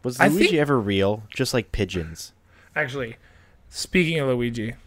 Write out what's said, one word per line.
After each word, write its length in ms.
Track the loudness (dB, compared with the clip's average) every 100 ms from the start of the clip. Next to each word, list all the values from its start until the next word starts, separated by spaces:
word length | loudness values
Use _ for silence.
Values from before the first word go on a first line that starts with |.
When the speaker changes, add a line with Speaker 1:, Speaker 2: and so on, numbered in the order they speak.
Speaker 1:
Was 160 | -6 2
Speaker 2:
I 80 | 4
Speaker 1:
Luigi 200 | 4 4
Speaker 2:
think 100 | 4
Speaker 1:
ever 200 | 2 2
real? 440 | 2 2 2 0 -6
Just 240 | -4 -2
like 180 | -2 -2
pigeons. 640 | -4 -2 -4 -8 -12 -18 _ _ -20 -10 -6
Speaker 2:
Actually, 400 | -6 -6 -10 -12 -20 -20 -20 _ -18
speaking 500 | -12 -2 0 2 0
of 80 | 0
Luigi 460 | 0 -2 -4 -8 -10